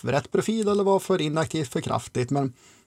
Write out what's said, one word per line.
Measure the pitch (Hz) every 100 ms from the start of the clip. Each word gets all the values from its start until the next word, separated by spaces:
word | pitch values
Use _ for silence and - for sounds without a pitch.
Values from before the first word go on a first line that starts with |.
rätt | 117 139 -
profil | 196 - 226 202
eller | 202
var | 196 196
för | - 185
inaktivt, | 151 156 156 160 147
för | 143
kraftigt. | - 117 - - 123
Men | 143 135 - - -